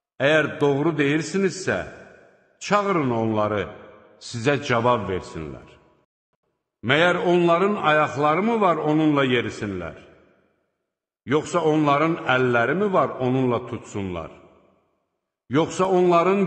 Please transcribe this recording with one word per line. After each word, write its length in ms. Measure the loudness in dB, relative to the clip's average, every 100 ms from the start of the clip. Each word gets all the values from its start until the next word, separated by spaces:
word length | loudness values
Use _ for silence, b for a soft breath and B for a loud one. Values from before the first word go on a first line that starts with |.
| _ -4
Əgər 280 | 2 2 0 0
doğru 300 | 0 2 0 0
deyirsinizsə, 800 | 0 0 -2 -2 -2 -2 -4 -4 -6 -14 -20 -20 -20 _ _ -14
çağırın 520 | -2 0 0 0 0
onları, 560 | 0 0 0 0 -2 -4 -10 -20 -20 -20 -20
sizə 360 | -14 -4 0 0
cavab 420 | 0 0 2 0 -2
versinlər. 600 | -6 -8 -12 -12 -14 -18 -20 _ _ _ _ _ _ _ _ _ _
Məyər 340 | -2 2 2 2 2
onların 440 | 2 4 2 0 0
ayaqları 680 | 2 2 2 0 0 2
mı 180 | 0 2
var 160 | 2 2
onunla 480 | 2 2 4 4 2
yerisinlər? 720 | 2 -2 -6 -8 -8 -8 -12 -20 -20 _ _ _ _ _ _ _ _ _ _ -4
Yoxsa 320 | -2 -2 -2
onların 560 | 0 2 2 2 0 -2 0 0
əlləri 400 | 2 2 2 0
mi 180 | 0
var 160 | 0 0 -2
onunla 400 | -2 0 0 -2 -4
tutsunlar? 640 | -12 -10 -8 -8 -8 -10 -16 -20 _ _ _ _ _ _ _ _ _ -4
Yoxsa 360 | -2 -2 -2 0
onların 560 | 2 4 4 2 2